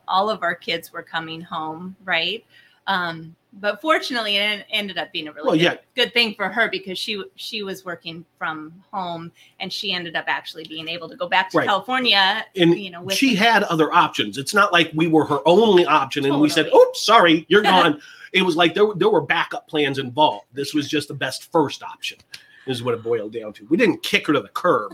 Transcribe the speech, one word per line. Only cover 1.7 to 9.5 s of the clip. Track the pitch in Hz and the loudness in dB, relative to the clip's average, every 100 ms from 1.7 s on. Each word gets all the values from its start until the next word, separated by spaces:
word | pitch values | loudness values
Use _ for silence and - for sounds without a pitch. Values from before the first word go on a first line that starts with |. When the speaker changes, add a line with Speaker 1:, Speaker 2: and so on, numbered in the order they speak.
| 160 185 190 | -10 -14 -12
Speaker 1:
right? | 190 165 175 220 _ _ _ _ - | -4 -2 -2 -6 _ _ _ _ -4
Um, | 190 175 160 160 - _ | -2 -4 -8 -14 -20 _
but | 196 208 202 | -8 -6 -2
fortunately, | 311 359 - 240 214 202 | 0 0 -2 -6 -2 -2
it | |
en-, | 208 208 - | -2 -4 -6
ended | 214 202 170 | -6 -4 -6
up | 156 | -6
being | 170 156 | -8 -10
a | |
really | 147 233 | -6 0
Speaker 2:
Well, | 160 | 2
Speaker 1:
good, | |
Speaker 2:
yeah. | 170 - _ - | 2 0 _ -2
Speaker 1:
good | 240 | 0
thing | 240 226 | 0 -2
for | 214 190 | -2 -4
her | 214 208 | -2 -2
because | 185 190 180 | -4 -8 -10
she, | - 208 190 - | -8 -8 -10 -14
she | - 220 | -12 -8
was | 196 185 180 | -8 -10 -10
working | 170 175 165 160 - | -12 -12 -16 -18 -10
from | 175 156 156 175 _ | -8 -8 -12 -20 _
home, | 202 175 170 165 - _ | -8 -8 -8 -12 -18 _